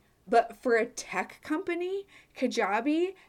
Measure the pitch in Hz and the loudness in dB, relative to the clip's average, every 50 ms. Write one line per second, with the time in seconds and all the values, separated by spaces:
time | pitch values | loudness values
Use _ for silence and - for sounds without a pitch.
0 | _ _ _ _ - 185 240 233 226 - 208 - - 254 233 226 233 247 - - | _ _ _ _ -4 4 4 4 4 4 -4 -4 0 2 4 4 2 0 -4 -14
1 | - - - 185 196 - - - - - 311 330 392 359 349 339 359 359 381 403 | -12 -6 -4 -4 -4 -6 -8 -14 -6 -4 -4 -2 -2 -2 -4 -2 -2 -4 -4 -6
2 | 392 _ - - - _ - - 269 220 208 226 214 185 202 226 233 294 302 330 | -8 _ -20 -20 -20 _ -6 -2 -2 -2 0 0 0 0 0 0 0 2 2 2
3 | 349 381 381 - - | 0 0 -2 -10 -20